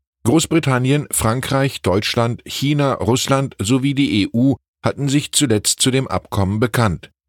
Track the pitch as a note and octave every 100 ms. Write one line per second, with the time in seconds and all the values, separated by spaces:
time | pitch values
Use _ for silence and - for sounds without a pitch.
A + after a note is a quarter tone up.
0 | _ _ - D#3 - E3 C#3 B2 C3 D3
1 | - - A2 B2+ - C3+ C3+ - F#2+ F#2+
2 | - - A#2 A2+ - - C#3 D3 C#3 -
3 | F#2 B2+ - C3+ C3+ - G2+ C3 C#3 C#3
4 | C#3 G2+ F#2+ A#2 C3+ B2+ _ _ - -
5 | C#3 C#3+ - - C#3 G#2 - - C3 C3
6 | C3 F2 - G#2 F#2+ G#2+ A#2 - A2 D#2
7 | - _